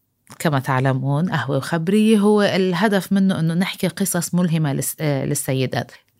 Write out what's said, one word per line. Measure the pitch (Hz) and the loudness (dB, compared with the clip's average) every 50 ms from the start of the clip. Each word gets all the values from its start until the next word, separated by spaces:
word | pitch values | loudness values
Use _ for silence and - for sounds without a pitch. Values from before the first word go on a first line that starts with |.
| _ _ _ _ _ _ - - | _ _ _ _ _ _ -16 -4
كما | - 165 147 131 | -2 0 0 0
تعلمون | 127 - 131 131 135 135 135 131 135 139 143 147 185 180 | 0 0 0 0 2 0 0 0 -2 -2 0 0 -2 -2
قهوة | - 147 117 135 147 | -2 -4 -2 -2 -2
وخبرية | 135 131 - 170 165 160 185 202 214 214 220 226 208 | -2 -2 -2 -4 -2 0 2 2 4 4 4 4 4
هو | 196 208 208 208 202 | 4 4 4 4 2
الهدف | 180 127 185 190 185 180 165 208 226 208 190 - - 196 | 2 2 0 0 0 0 0 0 2 2 0 0 0 0
منه | 196 190 190 - - | 2 2 2 2 0
إنه | 160 165 165 | 0 0 0
نحكي | 175 190 - - - - 170 | 0 -2 -2 -2 -4 -4 -4
قصص | - - 196 - - 175 160 - - | -2 -2 -4 -2 -2 -2 -2 -2 0
ملهمة | 180 185 160 160 160 156 143 139 143 | 0 0 2 2 0 0 0 0 -2
للس-، | 139 - - - | -4 -6 -6 -4
آه، | 156 147 143 135 135 | -2 -2 0 0 -2
للسيدات. | 135 147 - - - 131 131 131 120 - 127 - - - - _ _ _ _ | -2 -4 -4 -2 -2 -2 0 -2 -2 -2 -4 -6 -6 -12 -20 _ _ _ _